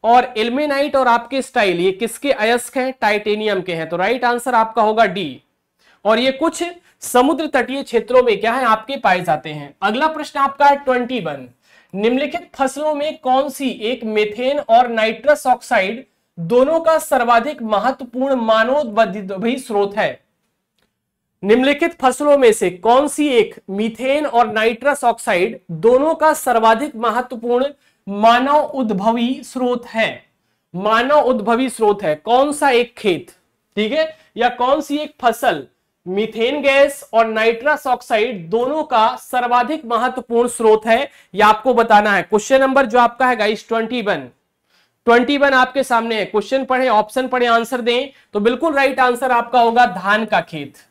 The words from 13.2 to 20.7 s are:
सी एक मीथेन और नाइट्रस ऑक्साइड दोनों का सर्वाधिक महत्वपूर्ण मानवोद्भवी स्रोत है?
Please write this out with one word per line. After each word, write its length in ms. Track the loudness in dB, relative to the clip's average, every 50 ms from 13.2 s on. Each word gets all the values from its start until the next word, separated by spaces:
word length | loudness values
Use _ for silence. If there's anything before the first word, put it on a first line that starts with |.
| -2 0 0 0 0 -2
सी 200 | -6 -6 -6 -6 -6 -6 -6
एक 200 | -6 -6 -6 -6
मीथेन 540 | -4 -2 -2 -2 -2 -4 -4 -4 -2 -2 -4
और 280 | 0 2 4 4 4 2
नाइट्रस 560 | 0 -2 -2 -2 -2 -2 0 0 0 2 2
ऑक्साइड 580 | -2 -2 -2 -2 -2 -2 0 0 -2 -6 -10 -14 _ _ _ _ _ _
दोनों 420 | -12 -6 0 2 2 4 4 2 0
का 160 | 2 2 0 0
सर्वाधिक 640 | 0 0 0 0 2 4 2 2 2 -2 -8 -8 -4
महत्वपूर्ण 720 | -2 -2 0 0 -2 -4 -4 -12 -12 -6 -4 -2 0 0
मानवोद्भवी 1200 | 0 2 2 2 2 2 2 0 -2 -2 -2 0 0 0 0 0 -10 -10 -8 -8 -4 -2 -4 -4 -4
स्रोत 360 | -6 -4 -2 -2 -2 -2 -2
है? 220 | -4 -4 -4 -4 -8 _ _ _ _ _ _ _ _ _ _